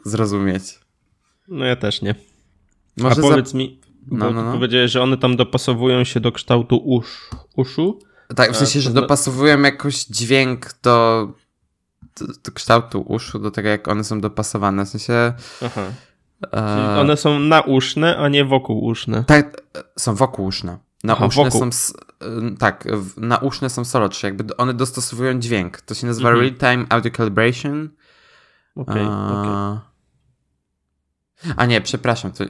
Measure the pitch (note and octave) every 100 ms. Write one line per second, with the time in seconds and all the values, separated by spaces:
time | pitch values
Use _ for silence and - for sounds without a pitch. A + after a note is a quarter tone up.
0 | G#2 A2 A2 G2+ G2 F#2+ F#2+ - _ _
1 | _ _ _ _ _ E3+ C3 B2 G#2 -
2 | G2+ G#2+ _ _ _ _ _ _ _ -
3 | B2+ B2+ D3 D3+ B2+ C3 C3 - _ _
4 | - A#2+ A2 A2+ A2+ A#2+ B2 B2 B2 B2
5 | B2+ B2+ B2+ B2 B2 B2 - A#2 B2+ B2+
6 | A#2+ B2 A#2 - - A#2+ A#2 A#2+ - B2
7 | A#2 - - - - - B2+ - F3 G#3
8 | _ _ - - A#2+ A2 C3+ C#3+ C3 A#2+
9 | - C#3 - B2+ D3 C#3+ C#3+ C#3 C#3+ C3+
10 | - G#2 A#2 C3+ C3 B2 - - B2+ A#2+
11 | A2+ A2+ G2+ - _ _ _ _ _ _
12 | - - - - - - - A#2 A#2 G2+
13 | - A2+ - A2 G#2 G#2+ G#2 G#2 - G#2
14 | G#2 A2 G2+ - G#2+ G#2+ G2+ G2 G2 G#2
15 | - A#2 A#2+ A#2+ - - A#2+ A2+ F#2+ B2
16 | _ _ _ _ - G#2+ G#2+ G#2 G#2+ G#2
17 | C#3+ D3 D3+ D3 D3 D#3 C#3 C3 B2+ -
18 | E3 E3+ C#3+ C#3+ C3+ C3+ C3 A2 A2+ A2+
19 | - A2+ B2 D3 D3 - - - - -
20 | - G#2 B2+ C3 F#2+ F#2+ F2+ F2 _ _
21 | G2+ A2+ C#3+ C#3 C3+ A#2 B2 A#2 - -
22 | - _ G#2 A2+ A#2 G2 A2+ - - G#2+
23 | F#2+ - A2+ A#2+ C3+ - C3 B2 A#2+ B2+
24 | G2+ - G2+ G2 G#2+ - B2 A#2+ B2+ B2+
25 | A#2+ A#2 C3 B2+ A#2 A2 F2 - - -
26 | A#2+ A#2 A#2+ A#2 B2+ B2+ C3 B2 A#2 A#2
27 | A#2 A#2+ A2 G2 A2+ B2 D3 D3 D3+ -
28 | _ _ _ _ _ _ _ - C3 G#2+
29 | G#2 G#2 G2+ G2+ G#2 G2+ G2+ G#2 - _
30 | _ _ _ _ _ _ _ _ _ _
31 | _ _ _ _ E3 - A#2+ A#2 - -
32 | B2 A#2 F#2+ - G#2